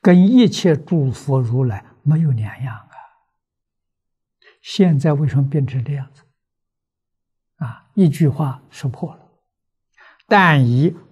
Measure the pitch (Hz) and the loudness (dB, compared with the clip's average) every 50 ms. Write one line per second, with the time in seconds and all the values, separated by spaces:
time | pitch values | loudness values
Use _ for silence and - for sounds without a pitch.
0 | - 190 180 180 180 202 254 247 240 180 - - - 180 156 139 156 - 180 160 | 4 6 6 6 6 6 6 4 4 4 0 0 0 0 0 0 -2 -4 -2 -2
1 | 139 131 113 - - 139 135 131 123 110 120 131 135 123 101 101 - - _ _ | -2 -2 -4 -6 -6 -2 -2 -2 -2 -2 -2 -2 -2 -2 -4 -8 -14 -20 _ _
2 | _ 147 156 160 165 147 127 110 107 101 - - 131 127 107 104 - _ - - | _ 0 0 0 0 -2 -2 -4 -6 -10 -10 -12 -12 -12 -12 -14 -20 _ -20 -20
3 | - _ _ _ _ _ _ _ _ _ _ _ _ _ _ _ _ _ _ _ | -20 _ _ _ _ _ _ _ _ _ _ _ _ _ _ _ _ _ _ _
4 | _ _ _ _ _ _ _ _ _ _ _ _ _ - - - 190 180 156 135 | _ _ _ _ _ _ _ _ _ _ _ _ _ -12 0 0 2 2 2 0
5 | 139 160 147 143 156 135 - 139 139 139 - 151 135 110 127 131 117 147 143 139 | 0 -2 -2 0 -2 -2 0 -2 -2 0 -2 -4 -4 -4 -6 -8 -8 -6 -10 -10
6 | 131 - _ _ _ _ _ _ _ _ _ _ _ _ _ _ _ _ _ _ | -12 -14 _ _ _ _ _ _ _ _ _ _ _ _ _ _ _ _ _ _
7 | _ _ _ _ _ _ _ _ _ _ _ _ 151 117 113 - _ _ _ 208 | _ _ _ _ _ _ _ _ _ _ _ _ -14 -14 -14 -20 _ _ _ 2
8 | 190 156 - - 165 139 - - 156 135 123 - _ _ - - - 131 117 - | 2 2 2 0 -2 -2 0 -2 -6 -6 -6 -12 _ _ -18 -10 -10 -10 -10 -10
9 | - - - _ _ _ _ _ _ _ _ _ _ _ _ _ _ _ _ _ | -14 -14 -14 _ _ _ _ _ _ _ _ _ _ _ _ _ _ _ _ _
10 | - - _ _ _ _ 233 202 185 170 156 139 127 117 120 127 147 180 170 - | -20 -20 _ _ _ _ 2 4 4 4 4 2 2 2 2 0 0 0 -2 -6
11 | - _ | -14 _